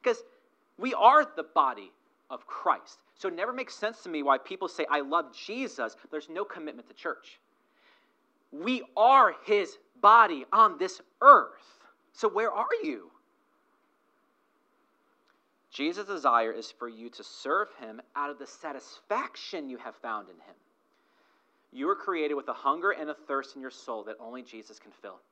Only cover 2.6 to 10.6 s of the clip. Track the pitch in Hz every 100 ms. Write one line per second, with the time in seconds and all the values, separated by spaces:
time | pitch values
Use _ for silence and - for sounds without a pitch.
2.6 | 180 113 - - _ _ 190 170 214 247
3.6 | 254 - 214 226 190 156 139 131 - 190
4.6 | 190 - 156 147 139 165 139 - - 233
5.6 | 254 - 117 - - 156 151 165 202 180
6.6 | 156 117 - - 165 - - - _ _
7.6 | _ _ _ _ _ _ _ _ _ 143
8.6 | 190 254 - - 226 269 214 156 - 208
9.6 | 185 - _ _ 202 233 214 151 127 214